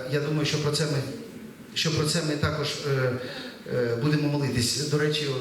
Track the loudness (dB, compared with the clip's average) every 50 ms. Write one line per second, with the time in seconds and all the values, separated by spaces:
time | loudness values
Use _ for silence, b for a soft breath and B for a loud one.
0 | -2 0 0 0 0 2 2 2 2 2 2 2 2 2 2 2 2 2 0 0
1 | -2 -2 -6 -8 -10 -12 -12 -14 -14 -16 -16 -16 -14 -8 -4 -2 0 0 2 2
2 | 2 2 2 2 2 0 0 0 0 0 0 0 -2 -2 -2 -2 -2 0 2 2
3 | 2 2 0 0 B B B B B B B B -8 -4 0 0 0 2 0 2
4 | 2 2 4 4 2 2 2 2 0 2 2 2 2 2 0 0 0 2 2 2
5 | 2 2 2 2 0 0 -2 -2